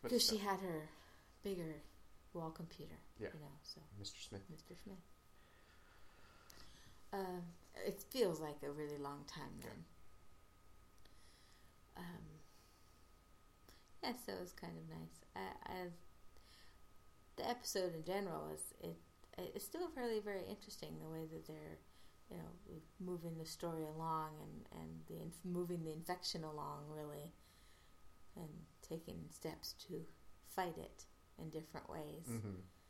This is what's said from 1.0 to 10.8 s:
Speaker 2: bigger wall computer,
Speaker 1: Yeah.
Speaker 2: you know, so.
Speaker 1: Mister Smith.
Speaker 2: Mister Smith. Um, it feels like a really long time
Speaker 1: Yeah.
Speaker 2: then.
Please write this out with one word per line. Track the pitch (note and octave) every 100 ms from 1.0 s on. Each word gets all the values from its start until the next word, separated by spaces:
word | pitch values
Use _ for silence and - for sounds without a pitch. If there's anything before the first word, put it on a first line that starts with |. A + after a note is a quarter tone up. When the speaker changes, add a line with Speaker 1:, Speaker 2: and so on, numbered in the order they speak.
| - - - -
Speaker 2:
bigger | G3+ F#3 E3 D3 D3 - - - -
wall | E3+ D#3+
computer, | D#3+ E3 - - D#2+ - -
Speaker 1:
Yeah. | G#2
Speaker 2:
you | D#3+
know, | D3 D3
so. | - - D#3 G2
Speaker 1:
Mister | G2+ -
Smith. | - G2 G2
Speaker 2:
Mister | D#3 - -
Smith. | - F#3+ - - - - - - - - - - - - - - - - - - - - -
Um, | G3+ F#3+ F3+ F3 E3+ - -
it | - - -
feels | C4 G#3 D#3+
like | D#3 D3
a | C#3+
really | D3 D3 D3
long | C#3 C#3+ C#3+
time | - C3+ -
Speaker 1:
Yeah. | A#2
Speaker 2:
then. | - - - - - - - - - - -